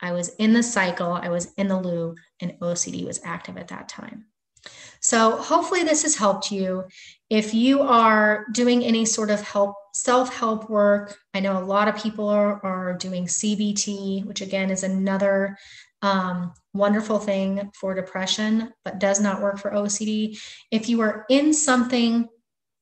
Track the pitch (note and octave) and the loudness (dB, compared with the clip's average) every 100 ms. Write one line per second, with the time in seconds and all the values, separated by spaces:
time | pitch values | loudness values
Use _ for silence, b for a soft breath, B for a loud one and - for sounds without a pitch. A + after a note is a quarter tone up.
0 | F3+ F3 F3 - A3 A#3 A#3 G#3 F3+ F3 | -6 -4 -6 0 4 4 4 0 0 0
1 | F3 F3 F3+ F3 E3+ - G3 F#3+ F3+ E3+ | -2 -2 -2 -4 -4 -4 -2 0 -2 -4
2 | E3 E3 B - F3 - F3 F3 - - | -4 -8 B -10 -10 -6 -6 -4 -6 -6
3 | F3+ - F3 F3 - F#3 F3 - - - | -8 -8 -10 -12 -12 -16 -14 -14 -14 -16
4 | - - - _ _ _ B B B B | -16 -18 -20 _ _ _ B B B B
5 | - A3+ A3+ A#3 - E4 E4 F4+ D#4+ D4+ | 0 4 4 2 0 0 2 0 2 2
6 | D#4+ - G3+ G3 - G3 F#3 F#3 F#3 B | 0 2 2 2 -2 -2 -2 -4 -8 B
7 | B B - A3 A3 A3+ B3+ C#4 C#4 A#3 | B B 0 0 2 2 4 4 6 6
8 | A3 G#3+ G#3+ G#3 - A3 B3 A#3+ A#3+ A3+ | 6 6 4 2 -2 0 4 4 2 2
9 | A3 - G#3 G#3 - G#3 G3+ - - - | 2 0 0 -2 -2 0 0 -2 -10 -4
10 | - B3 B3+ - A3+ A3 G#3+ G#3 G3+ G3+ | 2 2 2 -2 -2 -4 -2 2 4 4
11 | G3+ - _ G3 G3 F#3+ F#3 G3 G#3+ G#3+ | 0 -16 _ -4 -2 -2 0 2 2 0
12 | A3 G#3+ G#3 G#3 G#3 G3+ F#3+ F#3 F3+ F3+ | -6 -2 0 2 2 0 -4 -4 -4 -6
13 | F#3 F3+ F3+ - G#3+ G#3 G#3 G3+ - G3+ | -6 -6 -4 -2 -2 0 0 -2 -4 -4
14 | G3 F#3+ G3 G3 F#3+ G3 F#3+ F#3+ F#3+ F#3+ | -4 -4 -6 -10 -6 -2 -2 -2 -2 -2
15 | G3 F#3+ G3 G3 G3 G3 B B B - | 0 0 2 2 0 -6 B B B -4
16 | G3+ F#3+ F#3 F3+ F3 - _ G3 G3+ G#3 | 0 0 0 -4 -6 -10 _ 0 2 2
17 | G#3+ G#3+ G#3 G3 F#3+ G3 G3+ - F#3+ F#3+ | 0 -2 0 -2 0 -2 -6 -8 -6 -6
18 | F3+ F#3+ F#3+ - G#3+ A3 A3+ - F#3 F#3+ | -6 -6 -4 -2 0 0 -2 -10 -10 -2
19 | G3 G3 G#3 F#3+ G3+ G3+ G3+ G#3 G#3 - | 0 2 0 0 -2 -4 -4 -2 -2 -4
20 | G#3+ G#3+ G#3+ G#3+ B B B A3 A3 A#3 | -2 -2 -4 -6 B B B -2 0 2
21 | G#3+ - - C4+ D4+ D4+ - B3 A#3+ B3 | 2 -2 0 2 4 2 2 2 2 2
22 | A#3 A#3 A3+ _ _ _ _ _ | 2 2 -2 _ _ _ _ _